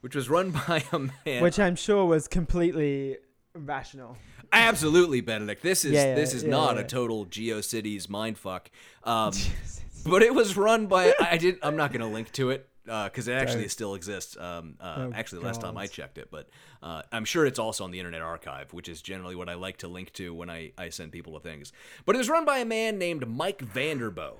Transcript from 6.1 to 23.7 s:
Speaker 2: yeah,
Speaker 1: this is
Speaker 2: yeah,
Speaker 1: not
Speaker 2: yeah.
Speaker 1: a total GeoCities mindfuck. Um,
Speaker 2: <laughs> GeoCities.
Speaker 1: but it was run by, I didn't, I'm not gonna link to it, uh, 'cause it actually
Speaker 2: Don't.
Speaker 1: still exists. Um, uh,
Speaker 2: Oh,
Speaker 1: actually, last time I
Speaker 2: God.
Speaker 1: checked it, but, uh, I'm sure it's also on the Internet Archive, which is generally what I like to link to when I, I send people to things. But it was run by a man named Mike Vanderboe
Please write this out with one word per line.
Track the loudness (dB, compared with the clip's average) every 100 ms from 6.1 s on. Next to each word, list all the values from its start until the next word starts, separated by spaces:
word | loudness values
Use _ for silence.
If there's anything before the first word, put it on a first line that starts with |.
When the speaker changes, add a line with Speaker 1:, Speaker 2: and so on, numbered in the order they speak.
Speaker 2:
yeah, |
Speaker 1:
this | 4 0
is | 0
Speaker 2:
yeah, | 2
Speaker 1:
not | 4 4 2
Speaker 2:
yeah. |
Speaker 1:
a |
total | -2 -2 -2 -2 -6
GeoCities | -6 -4 -2 -4 -4 -4 -6 -6
mindfuck. | -6 -4 -6 -8 -8 -12 -20 -20 _
Um, | 0 2 2
Speaker 2:
<laughs> |
GeoCities. | 0 -2 -2 -8 -12 -12 -8
Speaker 1:
but | 2 8
it | 8
was | 8 4 4
run | 4 4 4
by, | 6 6 6
I | 4 4
didn't, | 2 2
I'm | -2
not | 0 -2
gonna | -2 -4
link | -6 -6
to | -2 0
it, | 0 -6 _ -8
uh, | -6 -4
'cause | -6 -4
it |
actually | 0 0 -2
Speaker 2:
Don't. | -4
Speaker 1:
still | -6 -6
exists. | -8 -8 -10 -10 -12
Um, | -10 -10 -12 -14
uh, | -12 -8 -8
Speaker 2:
Oh, |
Speaker 1:
actually, | -8 -10 -8
last | -8 -6
time | -8 -8
I | -10
Speaker 2:
God. |
Speaker 1:
checked | -12 -14 -16
it, | -16
but, | -16 -18 -20 -20 -18
uh, | -14 -12 -8
I'm | -8
sure | -2 4 4
it's | 2
also | -4 -4
on | -8
the | -8
Internet | -10 -8
Archive, | -8 -10 -12 -14 -12
which | -14 -12
is | -14
generally | -12 -12 -10
what | -10 -10
I |
like | -8 -10 -10
to | -12
link | -12 -14
to | -12 -10
when | -10 -10
I, | -12 -14 -12
I | -12
send | -12 -14
people | -14 -14
to | -14
things. | -14 -14 -18 -20 -20 -8
But | 0
it | 2
was | 4
run | 2
by | 2 0
a | 0
man | -2 -2 -2
named | -2 -4 -6
Mike | -4 -4 -4
Vanderboe | -6